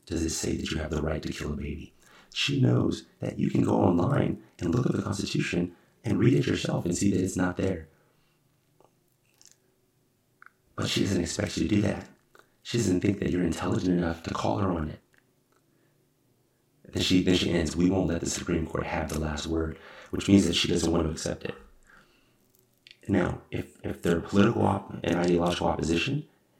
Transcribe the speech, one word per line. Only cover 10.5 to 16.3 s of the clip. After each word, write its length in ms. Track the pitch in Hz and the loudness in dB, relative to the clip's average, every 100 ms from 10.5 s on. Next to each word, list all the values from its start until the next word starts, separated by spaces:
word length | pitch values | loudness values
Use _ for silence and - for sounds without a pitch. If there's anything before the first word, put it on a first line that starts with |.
| _ _ - | _ _ -6
But 120 | - | -2
she 140 | - | 0
doesn't 200 | 98 90 | 0 0
expect 340 | 85 - 98 - | -2 -2 -4 -2
you 120 | - | 0
to 60 | |
do 80 | 104 | 2
that. 240 | 104 90 - - _ - _ _ | 2 -2 -8 -20 _ -20 _ _
She 160 | - 120 | -6 -2
doesn't 220 | 101 90 | 2 2
think 180 | 101 101 | 0 0
that 120 | - | -2
you're 140 | 90 | 0
intelligent 540 | 87 80 90 - 90 87 | -2 -2 -2 0 2 2
enough 240 | 82 82 | 0 -4
to 100 | - | -6
call 240 | - - 110 | -4 -2 0
her 120 | 95 | 0
on 180 | 85 78 | -2 -4
it. 120 | - _ _ _ _ _ _ _ _ _ _ _ _ _ | -8 _ _ _ _ _ _ _ _ _ _ _ _ _